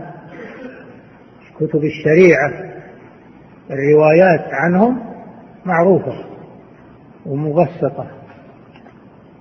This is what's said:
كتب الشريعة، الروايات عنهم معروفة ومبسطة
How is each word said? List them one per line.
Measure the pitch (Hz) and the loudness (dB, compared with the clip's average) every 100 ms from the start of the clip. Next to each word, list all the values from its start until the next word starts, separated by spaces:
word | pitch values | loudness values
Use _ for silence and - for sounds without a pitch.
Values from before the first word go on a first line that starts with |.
| - - - - - - - - - - - - - - - - | -14 -20 -20 -20 -20 -20 -20 -20 -20 -20 -20 -20 -20 -20 -20 -8
كتب | 156 151 | -4 -2
الشريعة، | 151 - 151 160 185 139 139 - - - - - - - - - - - - | -4 -4 0 4 6 4 0 -6 -14 -18 -20 -20 -20 -20 -20 -20 -20 -20 -12
الروايات | 135 139 151 156 160 185 156 - | -4 2 4 6 6 4 2 -2
عنهم | - 165 180 233 254 - - - - - - 185 | -4 -2 2 0 0 -10 -18 -20 -20 -20 -14 -4
معروفة | 165 180 175 - - - - - - - - - - - - 170 | 0 2 2 -2 -10 -16 -20 -20 -20 -20 -20 -20 -20 -20 -20 -10
ومبسطة | 139 151 151 160 - 139 - 120 - - - - - - - - - - - - - | -8 -4 -2 -2 -2 -6 -6 -14 -20 -20 -20 -20 -20 -20 -20 -20 -20 -20 -20 -20 -20